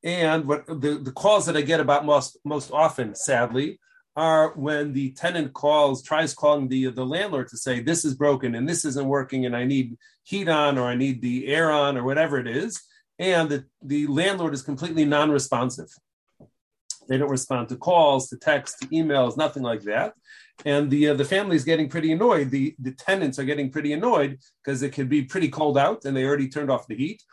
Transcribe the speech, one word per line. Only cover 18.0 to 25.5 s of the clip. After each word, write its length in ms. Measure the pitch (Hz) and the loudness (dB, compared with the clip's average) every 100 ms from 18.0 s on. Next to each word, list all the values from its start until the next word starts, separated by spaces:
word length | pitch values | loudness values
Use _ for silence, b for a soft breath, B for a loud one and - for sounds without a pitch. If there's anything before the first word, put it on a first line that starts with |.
| 156 135 131 | 6 4 -2
to 80 | 131 | -6
texts, 420 | - 147 143 - | 0 0 -2 -12
to 80 | 135 | -4
emails, 500 | 160 160 143 123 123 | -2 0 2 2 2
nothing 260 | 151 143 | -2 -2
like 180 | 123 113 | -4 -4
that. 300 | 101 107 - - B B B B | -4 -2 -4 -8 B B B B
And 260 | 151 143 147 | 0 0 2
the, 200 | 143 147 | 2 4
uh, 40 | |
the 120 | 139 139 | 2 2
family 320 | 190 202 165 | 0 2 0
is 80 | 131 | 2
getting 240 | 160 151 | 0 0
pretty 240 | 170 160 | -2 0
annoyed. 360 | 160 - 170 139 | 2 4 4 2
The, 240 | 135 135 - | 0 -2 -4
the 140 | 131 | -10
tenants 440 | 131 - 190 156 131 | -8 -2 0 0 -4
are 60 | |
getting 260 | 135 147 135 | -4 -2 -4
pretty 220 | 143 147 | -4 -4
annoyed 480 | 147 226 202 139 135 b _ | -2 2 2 0 -4 b _
'cause 180 | - 135 | -8 -4
it 120 | 139 | -4
could 160 | 135 131 | -4 0
be 120 | 147 | 0
pretty 280 | 135 190 160 | 0 -2 -2